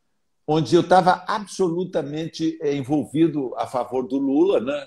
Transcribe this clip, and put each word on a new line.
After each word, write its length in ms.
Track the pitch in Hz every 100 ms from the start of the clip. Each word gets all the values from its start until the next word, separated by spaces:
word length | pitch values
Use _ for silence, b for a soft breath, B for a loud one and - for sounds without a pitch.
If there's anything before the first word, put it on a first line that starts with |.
| _ _ _ _ -
onde 300 | 156 135 170
eu 100 | 165
tava 380 | 180 175 175 -
absolutamente, 1300 | 208 202 - 190 165 185 180 143 151 165 - 160 160
é, 140 | 156 143
envolvido 800 | 127 151 117 - 165 147 127 117
a 100 | 117
favor 400 | 127 117 127 123
do 120 | 135
Lula, 420 | 139 139 185 170
né, 260 | 113 143